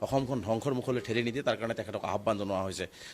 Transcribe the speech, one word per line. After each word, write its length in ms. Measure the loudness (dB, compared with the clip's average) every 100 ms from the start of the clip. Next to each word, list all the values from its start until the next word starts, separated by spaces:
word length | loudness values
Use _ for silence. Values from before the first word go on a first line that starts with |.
অসমখন 400 | 2 2 2 0
ধ্বংসৰ 320 | 2 2 2
মুখলৈ 280 | 0 0 -2
ঠেলি 220 | 2 0
নিদিয়ে, 220 | 2 0
তাৰ 120 | 0 0
কাৰণে 180 | -2
তেখেতক 300 | -2 -4 -4
আহ্বান 340 | 0 2 2 2
জনোৱা 240 | 2 0
হৈছে। 240 | 0 -4 -6 -8 -18